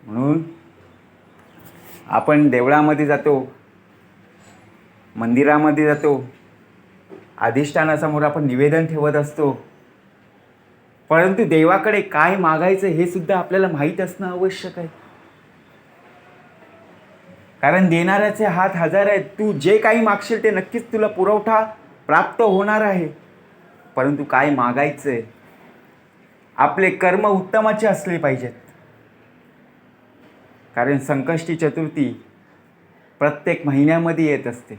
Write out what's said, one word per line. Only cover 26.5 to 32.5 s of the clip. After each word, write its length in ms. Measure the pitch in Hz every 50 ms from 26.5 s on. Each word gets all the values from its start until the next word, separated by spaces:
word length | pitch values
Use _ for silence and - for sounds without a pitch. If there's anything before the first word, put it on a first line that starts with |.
| _
आपले 320 | - 135 151 - 190 190 180
कर्म 380 | - - 190 180 185 202 214
उत्तमाचे 600 | 208 202 190 185 - - 220 220 220 208 214 220
असले 300 | 214 190 - - 185 170
पाहिजेत, 340 | 165 160 143 131 127 127 120 - - - - _ _ _ _ _ _ _ _ _ _ _ _ _ _ _ _ _ _ _ _ _ _ _ _ _ _ _ _ _ _ _ _ _ _ _ _ _ _ _ _ _
कारण 220 | 117 120 135 143
संकष्टी 580 | 135 131 - 147 135 131 147 165 160 160 - 165
चतुर्थी 680 | 156 165 151 - - 160 151 - 156 135 120 113 - - _ _ _ _ _